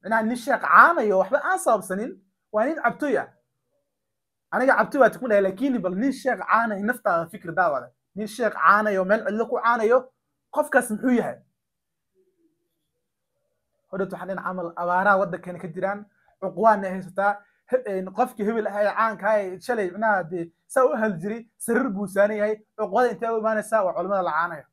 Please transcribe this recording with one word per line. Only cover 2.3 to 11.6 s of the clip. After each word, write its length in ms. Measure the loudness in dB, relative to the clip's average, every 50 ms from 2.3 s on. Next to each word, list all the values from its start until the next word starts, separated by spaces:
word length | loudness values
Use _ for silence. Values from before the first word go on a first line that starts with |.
| _ _ _ _ -2
waa 120 | -2 0
nin 100 | 0 -2 -2 -2
cabtoy 340 | 2 2 2 2 4 2 0
ah. 80 | -2 -4 _ _ _ _ _ _ _ _ _ _ _ _ _ _ _ _ _ _ _ _ _ _ _ _
Aniga 240 | -2 0 4 4 4 4
cabtoy 200 | 2 0 4 4
baa 80 | 4 4
tukun 200 | 4 0 -2 2
dhahay, 120 | 2 2 2
laakiin 380 | 2 -2 -2 -2 -2 -2 0
bal 140 | -2 -2 -2
nin 160 | 0 -2 -2 -2
sheekh 260 | -2 -4 -4 -4 -4
caanayo 460 | 0 2 2 2 2 0 -4 -4 -2
naftaada 420 | -4 -4 -2 _ 0 0 0 -2 -6
fikir 220 | -12 -14 -12 -6
daawada. 400 | -2 0 0 0 0 -2 -6 -10 _ _ _ _ _
Nin 120 | -10 -10
sheekh 260 | -10 -6 -4 -4 -4 -2
caanayo, 480 | 2 4 4 4 4 4 2 0 0 0
meel 200 | 0 0 0 0
cidlo 180 | -4 -2 -2 -2 -2
ku 100 | -4 -2
caanayo, 380 | 0 0 0 2 2 2 2 2 0 -2 _ _ _ _ _ _ _ _ -4
qofkaas 340 | -4 -2 2 0 0 0 0
muxuu 200 | -6 -2 0 0 0 0
yahay? 160 | 0 -2 -8 -10 _ _ _ _